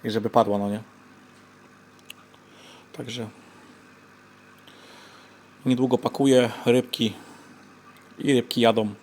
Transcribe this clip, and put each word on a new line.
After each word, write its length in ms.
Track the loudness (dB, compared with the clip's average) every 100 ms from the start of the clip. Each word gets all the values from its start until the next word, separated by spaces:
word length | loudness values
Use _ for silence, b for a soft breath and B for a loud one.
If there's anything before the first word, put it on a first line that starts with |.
i 80 | -2
żeby 180 | -4 2
padła, 280 | 2 2 0
no 120 | -4
nie? 140 | -8 -10 -20 -20 -20 -20 -20 -20 -20 -20 -20 -20 -20 -20 -20 -20 -20 B B B B B
Także 360 | -16 -12 -10 -12 -14 -20 -20 -20 -20 -20 -20 -20 -20 -20 -20 -20 -20 -20 B B B B B B B B -8
niedługo 320 | -2 0 0 0
pakuję 540 | -2 -2 4 4 2 -2
rybki 480 | 2 2 0 -4 -4 -4 B B B B B -20 -20 -20 -20 -8
i 140 | 0
rybki 280 | 0 0 2
jadą 320 | 2 2 -2 -8